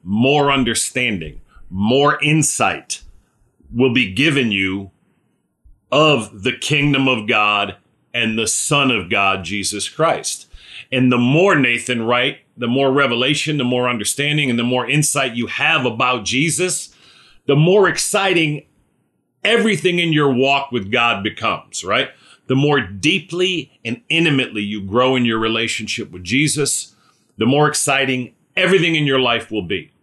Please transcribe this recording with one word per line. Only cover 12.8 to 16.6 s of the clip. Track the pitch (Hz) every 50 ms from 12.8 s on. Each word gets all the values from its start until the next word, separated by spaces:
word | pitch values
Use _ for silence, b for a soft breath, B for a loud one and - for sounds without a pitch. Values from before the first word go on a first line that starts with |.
| 139 135
revelation, | 131 143 143 127 120 117 127 139 151 147 - 156 151 147
the | 127
more | 123 123 123 123 123
understanding, | 123 110 104 - - - 143 147 151 151 143 131
and | 120 117
the | 120
more | 120 127 123 120 113
insight | 139 151 147 - - 143 135 131 117
you | 120 117 101
have | - - 143 151 165 156 127
about | 123 110 113 131 123 127 120 101
Jesus, | - 117 131 156 170 151 -